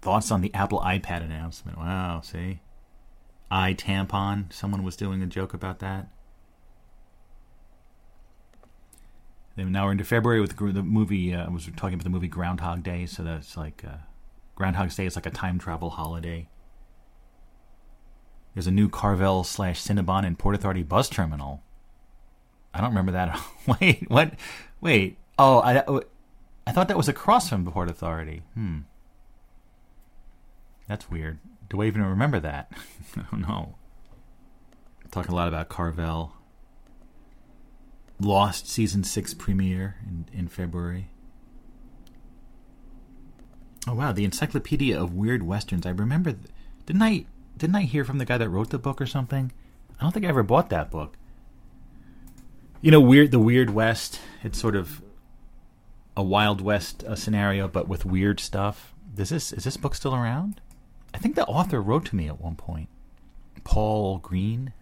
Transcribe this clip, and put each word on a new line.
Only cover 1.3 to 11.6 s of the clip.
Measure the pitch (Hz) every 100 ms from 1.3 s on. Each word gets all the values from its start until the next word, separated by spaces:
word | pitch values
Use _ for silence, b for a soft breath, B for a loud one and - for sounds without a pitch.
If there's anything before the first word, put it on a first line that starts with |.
| 78 82 - 82 82
Wow, | 82 92 90 85
see? | - 85 87 92 - - - - - - - - -
iTampon. | 95 92 - - 98 98 101 98 101 95
Someone | - 101 98
was | 92 -
doing | 101 95
a | 92
joke | 92 95
about | 87 92 92
that. | 95 95 95 - - - - _ - - - - - - - - - - - - - - - - - - - - - - - b b b b - - -
Then | 92
now | 95 98
we're |
into | 98
February | 101 117 113 113
with | 101 -
gr-, | 104
the | 98
movie, | 90 107 104 98 90
uh, | 87 82
I |
was | 87